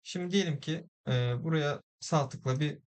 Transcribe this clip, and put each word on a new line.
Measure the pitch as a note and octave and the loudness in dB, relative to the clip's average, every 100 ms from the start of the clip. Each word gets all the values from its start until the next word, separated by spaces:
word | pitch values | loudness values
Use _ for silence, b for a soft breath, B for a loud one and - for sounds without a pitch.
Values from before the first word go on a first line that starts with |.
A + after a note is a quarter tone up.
Şimdi | - F3+ F3+ | -6 -4 2
diyelim | G3 F3 C#3 | 2 2 -2
ki, | - D#3+ - _ - | -2 -6 -6 _ -2
e, | B2+ B2 B2 | 0 2 0
buraya | D#3+ D#3+ D3 A#2 _ _ | 0 0 0 -2 _ _
sağ | - D#3+ C3 | 0 2 2
tıkla | - C3+ C3 | -2 -2 0
bir | D3+ - | 0 -2